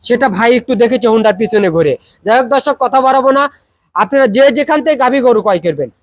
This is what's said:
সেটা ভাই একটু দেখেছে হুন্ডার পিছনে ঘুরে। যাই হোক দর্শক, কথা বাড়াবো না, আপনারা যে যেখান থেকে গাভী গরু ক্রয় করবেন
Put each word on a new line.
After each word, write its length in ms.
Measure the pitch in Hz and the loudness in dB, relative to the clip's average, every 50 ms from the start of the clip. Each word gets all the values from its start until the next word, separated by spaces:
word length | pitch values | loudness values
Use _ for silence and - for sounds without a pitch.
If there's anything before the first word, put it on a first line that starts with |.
| _ | _
সেটা 240 | - 240 240 269 254 185 | -4 -2 -2 -2 -2 -2
ভাই 140 | 180 220 233 254 247 | -2 0 0 0 0
একটু 140 | - - 262 196 | 0 -4 0 0
দেখেছে 260 | 233 233 254 254 - 233 220 | 0 0 0 -2 0 0 0
হুন্ডার 220 | 226 220 220 208 185 | 2 2 0 0 0
পিছনে 280 | 220 208 220 208 202 185 156 | -4 -2 -2 0 -2 0 0
ঘুরে। 180 | 165 165 151 127 - _ _ _ _ _ | 0 0 0 -2 -4 _ _ _ _ _
যাই 100 | 196 220 254 | 0 0 0
হোক 80 | 262 226 285 | 0 0 -2
দর্শক, 220 | 262 - 294 277 - 277 | -2 -2 -2 -4 -2 -2
কথা 160 | 254 - 269 262 | 0 0 0 2
বাড়াবো 240 | 262 262 269 254 269 269 | 2 0 2 2 2 0
না, 60 | 277 285 277 _ _ _ _ _ _ _ _ _ | 0 -2 -4 _ _ _ _ _ _ _ _ _
আপনারা 300 | 180 214 196 277 277 269 240 196 | -4 -2 0 2 0 2 2 2
যে 80 | 240 269 277 233 | 4 2 2 2
যেখান 220 | 285 294 - 302 302 294 | 0 -2 0 -2 0 0
থেকে 140 | 330 302 247 262 | 0 0 0 0
গাভী 160 | 254 254 277 247 | 0 0 2 2
গরু 140 | 254 240 214 190 | 2 2 2 0
ক্রয় 160 | 214 196 175 156 | 0 -2 -2 -2
করবেন 240 | 175 156 139 143 117 _ _ | -2 -2 -2 -4 -4 _ _